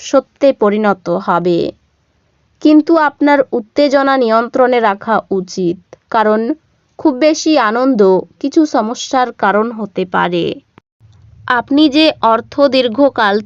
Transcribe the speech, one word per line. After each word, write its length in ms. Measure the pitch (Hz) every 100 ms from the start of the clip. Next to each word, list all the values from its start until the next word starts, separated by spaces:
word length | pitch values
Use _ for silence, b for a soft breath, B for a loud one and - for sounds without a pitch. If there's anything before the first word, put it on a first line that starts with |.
সত্যে 480 | - 269 - _ 277
পরিণত 540 | 262 208 208 214 190 - 170
হবে, 360 | 156 175 175 170 - - _ _ _ _ _ _ _ _
কিন্তু 320 | 302 311 302 330
আপনার 380 | 294 - 294 285 -
উত্তেজনা 640 | 240 214 - 294 277 277 269
নিয়ন্ত্রণে 640 | 226 226 233 262 247 247
রাখা 340 | 226 196 - 208 -
উচিত, 460 | 190 180 - 175 180 _ - _
কারণ 300 | 226 214 220 226 311 _ _ _ -
খুব 140 | 320 254
বেশি 320 | 311 311 330 302
আনন্দ 400 | 214 226 262 233 196 185 - _
কিছু 220 | 277 330 302
সমস্যার 640 | 269 220 254 - 262 247 233
কারণ 300 | 208 202 226
হতে 320 | 226 202 - 185
পারে। 340 | 185 175 175 156 277 - _ _ _ _ _ - - -
আপনি 340 | 247 - 277 311
যে 160 | 277 311 -
অর্থ 300 | 226 226 - - 285
দীর্ঘকাল 680 | 262 240 226 277 - 208 202